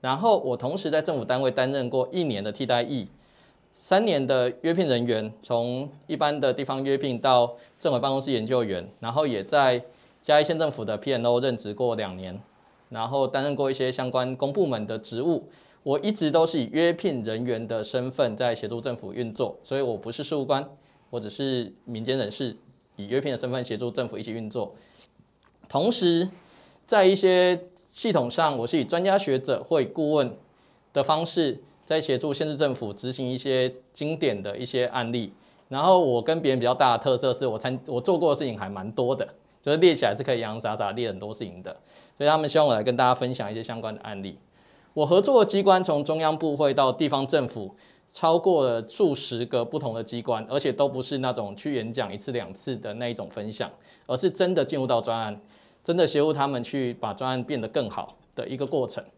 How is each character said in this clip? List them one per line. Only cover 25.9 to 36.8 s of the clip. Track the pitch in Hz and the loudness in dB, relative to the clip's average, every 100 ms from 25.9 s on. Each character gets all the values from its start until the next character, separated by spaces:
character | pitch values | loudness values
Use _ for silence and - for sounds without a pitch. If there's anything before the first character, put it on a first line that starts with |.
时， | 240 175 165 185 - _ - - _ _ | 2 4 4 0 -6 _ -20 -20 _ _
在 | 220 | 6
一 | 190 | 6
些 | 196 190 185 180 180 180 _ _ | 6 6 6 6 2 -4 _ _
系 | - 233 | -4 0
统 | 175 123 | 2 0
上， | 143 160 135 | 2 0 2
我 | 120 | 0
是 | 160 | 0
以 | |
专 | 131 170 | 0 0
家 | 190 196 | 2 2
学 | 196 131 | 2 -2
者 | 131 160 - | 0 -4 0
或 | 160 | 0
以 | |
顾 | 127 - 151 | 0 -2 0
问 | 151 123 - _ _ _ _ _ | 2 2 -4 _ _ _ _ _
的 | - | -2
方 | 139 156 | 0 0
式， | 165 - 151 113 - _ | 0 0 0 0 -12 _
在 | _ 156 | _ -2
协 | 135 127 | 0 -2
助 | 151 | 0
县 | 139 156 | -2 -4
市 | 143 | 0
政 | 147 | 0
府 | 123 107 | 0 -8
执 | 101 127 | -8 -8
行 | 131 127 | -6 -4
一 | 131 | -4
些 | 139 131 127 127 _ | 0 2 0 -2 _
经 | - 151 156 | -8 -6 -2
典 | 156 104 | 0 -2
的 | 101 101 | -6 -8
一 | |
些 | 127 131 123 | -4 0 0
案 | 127 117 | -2 -2
例。 | 120 101 - _ _ _ | -4 -6 -12 _ _ _
然 | 131 | 0
后 | 165 185 | 6 6
我 | 156 120 | 6 2
跟 | 113 165 | 0 0
别 | 156 | 2
人 | 131 | 2
比 | |
较 | 120 | 2
大 | 127 | 4